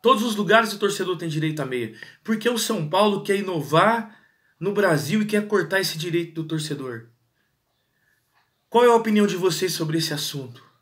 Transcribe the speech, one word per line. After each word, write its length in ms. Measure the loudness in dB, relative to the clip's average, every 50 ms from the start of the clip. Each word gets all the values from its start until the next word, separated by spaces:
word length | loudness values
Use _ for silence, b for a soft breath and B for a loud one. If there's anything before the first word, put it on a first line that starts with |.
Todos 220 | 4 4 2 2 2
os 120 | -4 -2
lugares 380 | -2 2 4 4 4 4 2 -4
o 60 | -4
torcedor 380 | -2 -4 -2 -4 -4 -4 -4
tem 120 | -6 -6 -6
direito 320 | -4 -2 -2 -2 -2 -4
a 40 | -6
meia. 320 | -4 -4 -4 -6 -6 -10 B B B B B B
Porque 240 | -4 -4 0 0 -2
o 80 | -2
São 320 | -2 -4 -4 -4 -4 -4 -2
Paulo 340 | 2 2 4 4 2 -2 -2
quer 140 | -2 -2
inovar 800 | -2 -2 -4 -4 -4 -4 2 4 4 4 4 2 0 -4 b b b b b b b b b b _
no 140 | -4 -2 0
Brasil 480 | 2 2 2 2 2 0 0 0 0
e 40 | 0
quer 220 | 0 0 -2 0
cortar 320 | 0 0 0 0 0 -2 -2
esse 180 | -2 -2 -6
direito 380 | -6 -6 -2 -2 -4 -4 -4 -8
do 80 | -10 -6
torcedor. 640 | -4 -4 -6 -4 -6 -8 -8 -8 -10 -10 -10 -14 _ _ _ _ _ _ _ _ _ _ _ _ _ _ _ _ _ _ _ _ _ _ _ _ _ _ _ _ _ _ _ _ _
Qual 140 | 4 6 6
é 40 | 8
a 60 | 6
opinião 300 | 6 4 4 4 4 4
de 120 | 4 2
vocês 340 | 0 0 0 0 0 -2 -4
sobre 260 | -2 -4 -4 -2 -2
esse 160 | -2 -2 -2 -4
assunto? 480 | -6 -6 -8 -8 -10 -12 -12 -16 -20 -20 _ _ _